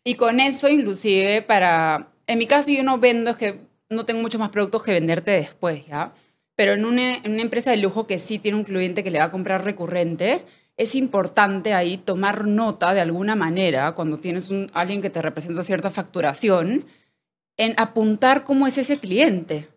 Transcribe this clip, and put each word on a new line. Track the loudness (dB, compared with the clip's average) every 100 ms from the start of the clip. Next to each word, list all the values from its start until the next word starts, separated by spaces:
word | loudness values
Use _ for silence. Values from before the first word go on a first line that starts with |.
Y | -4 2
con | 4 4
eso, | 2 4 4
inclusive, | 4 2 -2 0 2 2 0
para, | 2 2 4 2 2 -2 -6 _ -4
en | 0
mi | 4
caso, | 4 4
yo | 0
no | 2 4
vendo, | 4 4 0
es | -2
que | -4 -6 -16 _ -8
no | -6 -4
tengo | -4
muchos | -4 -4
más | -2
productos | -2 -2 -2
que | 0
venderte | 0 0 0 0
después, | 0 -2 -6 -4 -4 -8
¿ya? | -8 -8 -12 _ _ _ 0
Pero | 2
en | 2 0
una, | 0 0 -2
en | -4
una | -4
empresa | -2 -2 0
de | 2
lujo | 0 -2 -4
que | -4
sí | -4 -4
tiene | -2 -4
un |
cliente | -2 -2 -2 -4
que | -2
le | 0
va | 0
a |
comprar | -2 -2 -2 -4
recurrente, | -6 -4 -2 -2 -2 -2 -2 -6 _ _ -4
es | -2 0
importante | 0 -2 0 2 2 2 0
ahí | 0 0 -4
tomar | -4 -2 0 0 0
nota | 0 0 0 2
de | 2
alguna | 0 -2 -2 -2
manera, | 0 0 0 0 -2
cuando | -2 -6 -6
tienes | -6 -6 -6
un, | -6 -4
alguien | -4 -2 -4
que | -6
te | -4
representa | -6 -6 -8 -6
cierta | -4 -2 -2
facturación, | -6 -8 -4 -2 0 2 2 2 -2 -6 _ _ _ _ _ _ -2
en | 0 0
apuntar | 0 0 0 2 4 2 2
cómo | 2 2
es | 0
ese | -2 -2
cliente | 0 2 4 2 -2 -8 -8